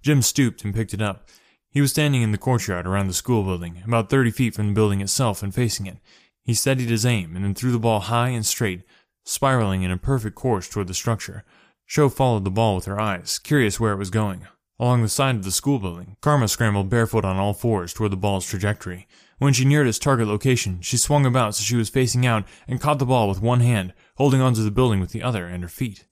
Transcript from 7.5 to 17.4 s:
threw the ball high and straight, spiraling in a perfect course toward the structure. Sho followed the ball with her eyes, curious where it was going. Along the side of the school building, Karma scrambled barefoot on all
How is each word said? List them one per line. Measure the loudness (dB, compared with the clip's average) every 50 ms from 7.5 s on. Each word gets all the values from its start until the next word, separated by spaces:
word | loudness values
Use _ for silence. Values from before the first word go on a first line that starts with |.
| -4
threw | -2 -2 -2
the | -2 0
ball | 2 2 2 2
high | 0 0 0 0 0 0
and | -2 -4 -4
straight, | -4 -2 -2 -2 -4 -4 -6 -12 _ _ _ _ _ _ _ _
spiraling | -10 -6 -2 0 2 2 2 2 2 0 0 0
in | -2
a | -2
perfect | -2 -2 -2 -2 -2 -2 -6 -10
course | -4 -2 0 0 0 -2
toward | -6 -6 -6 -6
the | -4 -6
structure. | -4 -2 -2 -4 -4 -6 -12 -14 -16 -18 _ _ _ _ _ _ _ _
Sho | _ 0 2 2 2
followed | 2 2 0 2 2 0 0
the | 0
ball | 0 2 2 2 2
with | 0 -4
her | -4 -4 -4
eyes, | -2 -4 -4 -6 -6 -8 -8 -8
curious | _ 0 2 4 4 2 2 0
where | 0 0 0
it |
was | -2 -4 -2
going. | -2 0 0 -2 -4 -8 -12 -20 _ _ _ _ _ _
Along | 0 2 2 2
the | 2 0
side | 0 0 0 0 0
of | -2 -4
the | -4
school | -4 -2 0 0 0 0
building, | -2 -6 -8 -10 -14 -18 -18 _
Karma | 0 2 2 4 2
scrambled | 0 0 0 0 2 2 0 0 2
barefoot | 2 0 2 2 0 0 0
on | 0 -2
all | 0